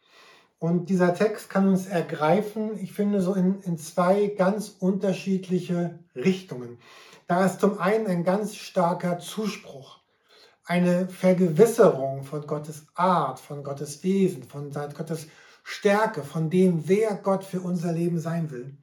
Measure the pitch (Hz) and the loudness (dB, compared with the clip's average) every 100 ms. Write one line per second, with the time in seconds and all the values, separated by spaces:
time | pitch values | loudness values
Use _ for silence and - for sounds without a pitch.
0 | _ _ - - _ _ 165 175 175 185 | _ _ -20 -20 _ _ 0 0 2 4
1 | 180 175 208 - - 196 196 185 - 175 | 4 4 0 0 -4 2 4 2 0 -2
2 | 147 156 151 185 208 220 214 208 190 - | -2 0 2 2 0 -4 -6 -6 -8 -2
3 | 202 202 180 196 180 196 - 165 - - | 0 2 0 2 2 0 -4 -6 -4 0
4 | 175 202 202 - 185 208 - - 185 196 | 2 2 2 2 0 0 -6 -4 -2 0
5 | 202 175 - 190 - 180 - 175 175 - | 0 -2 -2 -2 -2 -4 -2 -2 -4 -6
6 | - 131 190 185 - 127 120 120 - - | -14 -2 0 0 -4 -12 -12 -16 -20 -20
7 | - - - 175 190 190 202 202 175 220 | -20 -20 -2 2 2 2 0 2 0 0
8 | 214 175 175 196 208 - - 196 170 175 | 0 0 0 0 -2 -8 -6 0 0 0
9 | 180 170 - - 214 - - - - - | -2 -4 -6 -6 -6 -6 -12 -20 -20 -20
10 | _ _ _ _ _ _ - 175 180 180 | _ _ _ _ _ _ -4 2 2 2
11 | 185 - 185 180 180 156 226 - 190 - | 0 0 2 4 4 6 6 8 6 6
12 | 135 135 135 151 147 151 151 151 - - | -2 -6 -8 -10 -6 -6 -8 -14 -14 -2
13 | 185 170 135 131 - 143 143 135 147 - | 0 2 -2 -6 -12 -12 -10 -10 -10 -6
14 | 185 196 180 127 123 143 143 143 147 - | -2 2 2 0 -10 -12 -10 -8 -10 -10
15 | 160 156 - - - - - - 202 202 | -8 -10 -10 -20 -20 -20 -14 -2 2 2
16 | 220 220 139 165 160 185 185 170 147 196 | 2 -2 -6 -4 0 4 4 4 2 2
17 | 220 196 196 190 - 180 180 175 170 165 | 2 -2 -2 -2 -2 -8 -4 -4 -2 -2
18 | 175 170 156 170 156 123 139 - | -2 -2 -4 -4 -6 -8 -12 -16